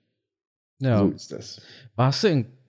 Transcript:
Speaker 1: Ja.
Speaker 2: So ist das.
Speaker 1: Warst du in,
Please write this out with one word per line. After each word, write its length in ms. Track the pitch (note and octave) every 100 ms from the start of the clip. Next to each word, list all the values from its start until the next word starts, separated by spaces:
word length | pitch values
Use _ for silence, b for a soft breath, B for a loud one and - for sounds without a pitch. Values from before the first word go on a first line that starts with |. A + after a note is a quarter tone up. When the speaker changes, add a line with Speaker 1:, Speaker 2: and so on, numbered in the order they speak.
| _ _ _ _ _ _ _ -
Speaker 1:
Ja. 200 | C3+ G#2+
Speaker 2:
So 100 | G2
ist 220 | - -
das. 300 | - - - B B B -
Speaker 1:
Warst 280 | B2+ C#3+
du 60 | A3
in, 160 | D3 G#2+ -